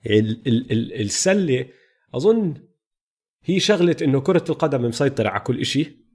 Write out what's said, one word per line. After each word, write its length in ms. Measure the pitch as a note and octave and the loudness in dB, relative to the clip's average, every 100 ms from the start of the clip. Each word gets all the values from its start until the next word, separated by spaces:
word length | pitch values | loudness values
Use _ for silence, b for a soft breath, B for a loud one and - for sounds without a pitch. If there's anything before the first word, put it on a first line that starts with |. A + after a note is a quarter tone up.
| A2 | 2
ال-، 340 | G#2+ A2 A2 C3+ | 2 2 -4 0
ال-، 260 | A#2 - | -2 0
ال-، 280 | A#2 A#2 - | -4 -4 -6
السلة 640 | G2+ - F#3+ G3+ F3 B2+ C3 b b b b | -4 0 0 2 0 -2 -4 b b b b
أظن 400 | B2+ F3+ A3+ F#3+ D3 _ _ _ _ _ _ _ _ | 0 2 2 0 -6 _ _ _ _ _ _ _ _
هي 160 | - F#3 | -2 0
شغلة 360 | F3 F3+ F3 D#3+ | 2 2 2 2
إنه 180 | D3+ C3+ | 0 0
كرة 240 | C3+ F3 E3+ | 2 0 0
القدم 360 | D3+ D#3+ C#3 | -2 0 0
مسيطرة 440 | A#2+ A#2 C#3+ C3+ G#2 | -2 0 -2 0 -2
على 120 | F#2+ | -2
كل 200 | - B2+ | -4 -4
إشي 440 | - C3+ D#3 - _ | -2 -2 -4 -8 _